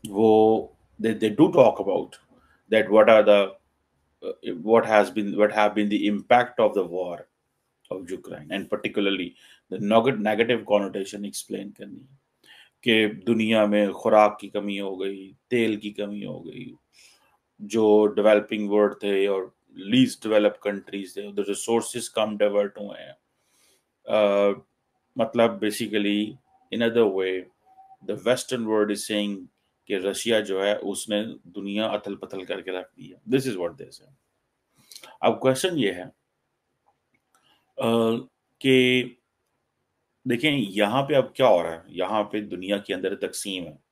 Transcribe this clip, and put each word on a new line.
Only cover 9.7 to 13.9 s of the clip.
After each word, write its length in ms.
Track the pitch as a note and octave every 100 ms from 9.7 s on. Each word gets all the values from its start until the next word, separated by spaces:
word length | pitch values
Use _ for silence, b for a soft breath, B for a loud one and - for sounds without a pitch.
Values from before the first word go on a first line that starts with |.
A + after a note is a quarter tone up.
the 100 | -
neg-, 340 | G#2 A2+ B2+ G#2+
negative 440 | G#2 G#2+ A#2 A#2 -
connotation 460 | G#2 G2 G2+ F#2+ G2+
explain 580 | G2+ - - G2+ G2+ -
करनी 300 | G#2 - -
है 140 | _ _ _ b b b _
कि 240 | A#2+ A2 G#2+
दुनिया 580 | - A#2 A2 A2 A2 G#2
में 260 | G#2 G2+